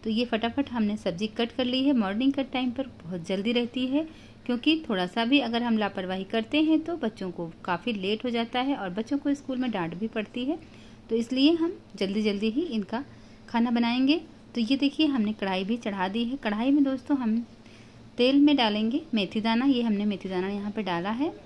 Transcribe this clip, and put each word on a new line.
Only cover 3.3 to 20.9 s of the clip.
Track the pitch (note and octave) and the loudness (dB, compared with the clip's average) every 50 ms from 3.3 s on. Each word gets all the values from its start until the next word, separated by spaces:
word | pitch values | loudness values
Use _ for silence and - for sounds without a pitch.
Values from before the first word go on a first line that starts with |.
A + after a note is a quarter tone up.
| F#3+ F#3+ G3 A#3 | -2 0 0 2
रहती | A#3+ A#3+ A#3+ A#3 - C4 B3+ | 2 2 0 0 -2 -4 -2
है, | B3+ C4 D4 D#4+ D#4+ - - - - - - - | 0 0 -2 -2 -2 -10 -20 -20 -20 -20 -12 -4
क्योंकि | - B3 A#3 - D4+ D#4+ D#4+ D#4 | -4 -4 0 2 2 2 2 0
थोड़ा | - A3 F#3 F3+ | -2 -2 0 -2
सा | F3+ - A#3 A#3 | -2 0 -2 0
भी | A#3 C#4 C#4+ | 4 2 2
अगर | C4 A3+ A#3 A#3 A#3+ | 2 2 -2 -2 0
हम | A#3+ A3+ | 2 2
लापरवाही | A3 G#3+ G3 - G3+ F#3 F3+ F#3 F#3+ F#3+ | 2 0 -2 -2 -6 -6 -4 -4 -6 -6
करते | - - A3+ A3+ - - D4+ | -2 -2 -2 -2 0 0 2
हैं | D#4 D#4 D#4+ D#4 | 4 4 4 2
तो | D#4+ E4+ E4+ | 2 -2 -4
बच्चों | D#4+ C4 A3 - - F#3+ F3+ | -2 -2 -4 -4 -4 -8 -8
को | F3 - E3+ E3 E3 - - | -6 -6 -8 -8 -10 -10 -4
काफ़ी | - F3+ E3+ - B3 A#3 | -4 -2 -2 -2 -4 -4
लेट | G3+ F#3 F#3+ G#3+ A3 - | -2 -2 -2 -2 -2 -2
हो | B3+ | -4
जाता | A#3 A#3 A#3 A#3 - B3 | -2 -2 -4 -2 -2 -2
है | B3+ C#4 C#4+ | 0 0 -2
और | - G3+ F#3 | -2 -2 -6
बच्चों | F3 G#3 A3 - D4 | -4 -4 -4 -2 -4
को | C#4 - D4 C#4 | -2 0 0 -2
स्कूल | C#4 - - C4 | -2 -4 -6 -4
में | B3 C4 B3 | -2 -2 -2
डांट | G#3+ G3 E3+ E3 E3+ | -2 -2 -2 -4 -4
भी | F3 A3 A3 | -6 -6 -4
पड़ती | - A3+ G#3 - - A#3+ B3 | -4 -4 -6 -4 -6 -4 -2
है। | C4+ E4 E4 - - - - - - - - - - | -2 -4 -4 -6 -18 -20 -20 -20 -20 -20 -20 -6 -2
तो | A3+ | -2
इसलिए | A#3 A3+ - C4 B3+ C4+ D4+ E4+ | -2 0 0 2 4 6 6 6
हम | E4 E4 E4+ G4 - - - - | 6 2 -2 -2 -6 -16 -20 -6
जल्दी | F#3+ G3+ F#3+ G3 A3 | -4 -2 0 0 0
जल्दी | G#3 G#3+ G3+ G3 G#3 A3 | 0 0 0 2 0 0
ही | G#3+ C4+ F4+ | 0 0 -2
इनका | E4+ A#3 A3 G3 - A3 A#3 C#4+ - - - - - - - - - | 0 -2 -4 -4 -2 -6 -6 -6 -8 -16 -20 -20 -20 -20 -20 -16 -4
खाना | - A#3 A#3 A#3 | 0 0 2 2
बनाएंगे। | A#3 A#3+ A#3 A#3 A#3+ B3+ C4 C4+ D4+ F4 - - - - - - - | 2 2 2 2 2 2 4 4 2 2 0 -8 -20 -20 -20 -8 -4
तो | A#3 | -2
ये | A3+ G#3+ C4+ | 0 2 2
देखिए | C4+ C#4+ C#4 C#4 - D#4 | 2 2 0 2 2 2
हमने | D4+ C4+ B3 G#3 G#3 G#3+ | 2 2 2 0 0 0
कढ़ाई | - G#3 F#3+ F#3+ F#3 G3 | -2 -2 -2 0 -2 0
भी | F#3+ A#3 A#3 | -2 -2 -2
चढ़ा | - A3 G3 G3 F#3 | -2 -6 -2 -2 -2
दी | G3 G3 A#3 A#3+ | -2 0 -2 -2
है। | A#3 C4 C#4 | -2 -4 -4
कढ़ाई | - A3+ G#3 G#3+ A#3 C4+ | -2 -2 -2 0 2 2
में | C#4 D4+ C#4 | 4 4 4
दोस्तों | C4+ C4+ B3+ - - D4 | 4 2 -2 0 0 0
हम | C4+ B3+ A3 A3 A#3 A#3 - - - - - - - - - - - - - - | 0 2 0 0 0 -2 -6 -14 -20 -20 -20 -20 -20 -20 -20 -20 -20 -20 -14 -2
तेल | - A#3+ B3+ C#4 C#4+ | 2 2 4 6 6
में | C#4+ D4 D4 | 6 6 6
डालेंगे | C4 A#3+ G#3+ G#3 G#3 A3 A3 A#3 D#4+ E4 - - | 6 4 2 2 0 0 0 -2 -2 -4 -2 0
मेथी | G#3+ G3 F#3 - A3 | 0 0 0 -2 -2
दाना। | G#3 A3+ A3+ A#3 B3+ | 0 2 0 2 4
ये | C#4 C4+ A#3+ A#3 | 4 2 2 2
हमने | A3+ G#3 G3 G#3 | 0 0 0 0
मेथी | G#3 G3+ F3+ - F#3 | -2 -2 -4 -6 -4
दाना | F#3 F3+ F#3 G3 | -4 -2 -2 -2
यहाँ | G3+ G3+ G3+ G#3 | -4 -4 -6 -6
पे | G3+ - F3+ | -6 -4 -2
डाला | F#3 | -2